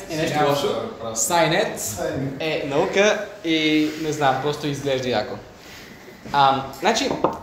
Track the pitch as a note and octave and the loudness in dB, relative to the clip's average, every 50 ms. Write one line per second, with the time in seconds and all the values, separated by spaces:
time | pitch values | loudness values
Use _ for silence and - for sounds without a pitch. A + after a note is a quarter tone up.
0 | - - E3 D#3 D#3+ D3 C#3+ D3+ D3 C#3+ C#3+ - - G#3 - - - - - - | -8 -6 -4 -2 -2 0 2 2 2 4 2 2 0 0 -2 -2 -4 -8 -8 -10
1 | - - - - - - F3 E3+ E3 D#3 E3 G3 A3 - - - - - - - | -8 -6 -4 -2 0 2 4 4 4 4 4 2 0 0 -4 -6 -8 -6 -6 -4
2 | D#3+ D3 D3+ C#3 C3+ C3+ - - - D#3+ D3+ - - C#3+ C3+ D3+ F#3 F#3 - G3 | -4 -4 -2 -4 -4 -4 -4 -4 -4 -2 -2 -2 -2 0 0 2 2 2 4 4
3 | G3+ G#3+ G3+ G#3 - - - - - E3 D#3+ D#3 D#3 D#3 D#3 D#3 D3+ D3+ D#3 D#3 | 4 4 4 2 -2 -8 -10 -6 -2 0 2 2 4 4 4 4 2 2 -2 -4
4 | D#3+ D3+ C#3+ C#3+ D3 C3+ C3 C#3 C#3+ D3 D3 - - D3 C#3 C3+ - C#3 C3+ B2+ | -4 -4 0 2 2 2 2 2 0 -2 -2 -2 -4 -4 -4 -2 -2 -2 0 0
5 | B2 B2+ A#2+ G#2+ G#2 G2 G2 G#2 - - - - - - - - - - - - | 0 0 0 0 -2 -2 -6 -10 -12 -16 -20 -20 -20 -20 -18 -18 -18 -18 -20 -20
6 | - - - - - - - C#3+ C#3 C3+ C3 C3 B2+ - - - - G3+ A3+ - | -20 -20 -20 -18 -8 -2 2 4 6 6 4 2 -2 -6 -6 -2 0 0 2 2
7 | C#4 A#3+ - - - - - - | 0 -2 -2 0 0 -2 -2 -4